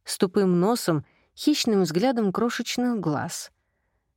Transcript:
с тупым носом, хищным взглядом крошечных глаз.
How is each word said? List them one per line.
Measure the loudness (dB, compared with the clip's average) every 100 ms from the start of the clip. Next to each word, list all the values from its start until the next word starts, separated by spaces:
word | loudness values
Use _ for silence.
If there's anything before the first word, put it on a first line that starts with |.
| -10
с | -2
тупым | 0 2 2 4
носом, | 2 0 0 -2 -2 _ _ -6
хищным | -2 0 2 2
взглядом | 2 2 0 0 0
крошечных | 0 -2 -2 -6 -2 -2 -2
глаз. | -2 -2 -4 -8 -14 _ _ _ _ _ _